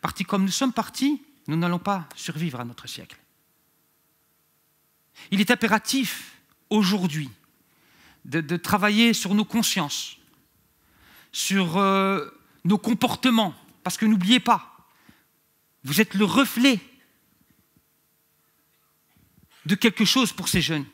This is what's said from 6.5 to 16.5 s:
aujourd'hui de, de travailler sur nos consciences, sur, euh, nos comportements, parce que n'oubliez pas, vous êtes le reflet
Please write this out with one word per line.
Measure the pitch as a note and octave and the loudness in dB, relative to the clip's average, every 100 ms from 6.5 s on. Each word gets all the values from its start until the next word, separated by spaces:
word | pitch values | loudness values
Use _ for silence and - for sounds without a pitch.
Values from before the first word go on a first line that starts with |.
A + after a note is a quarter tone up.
| _ _ | _ _
aujourd'hui | G#3+ F#3+ G#3 F3 D3+ C#3 G#2+ _ _ _ _ _ _ - _ | 0 2 0 -2 -4 -8 -12 _ _ _ _ _ _ -20 _
de, | - D#3 | -8 -6
de | D#3 F3 | -4 -6
travailler | - G#3 G3+ G#3 A#3 | 0 0 2 4 4
sur | A3 F#3 | 2 0
nos | G#3 | 0
consciences, | G#3+ A3+ - - D3 - - - _ _ _ _ _ _ _ _ _ - _ | 0 -2 -2 -2 -4 -6 -10 -16 _ _ _ _ _ _ _ _ _ -20 _
sur, | - - G3 F3+ E3+ | -8 -2 0 0 0
euh, | G3 G3 F#3+ G3 C#3+ - _ _ | 2 2 0 -2 -6 -14 _ _
nos | E3+ G#3 | 0 0
comportements, | - A#3+ B3 - C4 A3+ G3+ - - _ | 2 0 0 0 2 2 0 -4 -20 _
parce | - - | -8 -2
que | A3 | 2
n'oubliez | G#3+ F3+ B3 | 2 4 4
pas, | B3 G#3 - - _ _ _ _ _ _ _ _ _ _ | 4 2 0 -20 _ _ _ _ _ _ _ _ _ _
vous | C3 D3+ | -6 0
êtes | G#3+ | 2
le | F#3+ | 2
reflet | G3+ F3 C4+ | 2 4 2